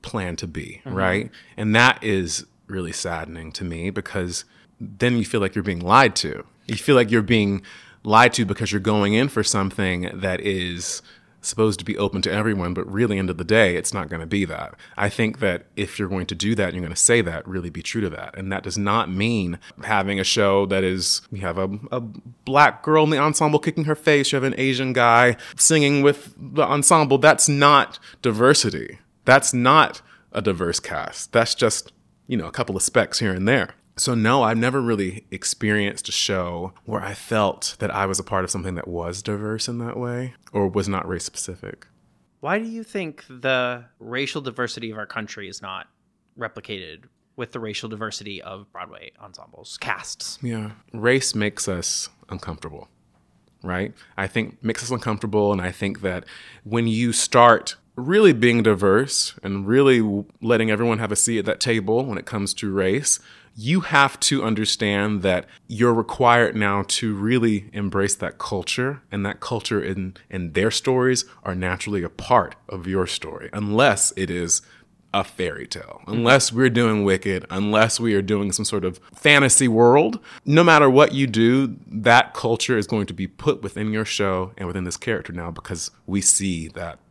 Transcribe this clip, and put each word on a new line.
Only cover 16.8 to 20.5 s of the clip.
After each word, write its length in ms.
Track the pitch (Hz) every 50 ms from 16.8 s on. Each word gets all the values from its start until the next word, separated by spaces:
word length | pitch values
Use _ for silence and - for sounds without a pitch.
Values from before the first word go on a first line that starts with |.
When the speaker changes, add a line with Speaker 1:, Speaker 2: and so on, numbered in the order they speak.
| 87
Speaker 1:
gonna 140 | 80 87
say 240 | - - - 120 120
that, 260 | 101 87 82 78 -
really 220 | - 92 92 85 87
be 120 | 73 82
true 200 | - - - 117
to 80 | 104 87
that. 280 | 76 - - - -
And 140 | - 95 95
that 100 | 98 95 -
does 140 | 98 85
not 320 | 104 101 101 104 117 101 82
mean 480 | 92 95 104 117 120 107 95 87 85 - - - - - -
having 340 | 107 107 101 95 98 101 98
a 60 | 95
show 400 | - - 117 101 98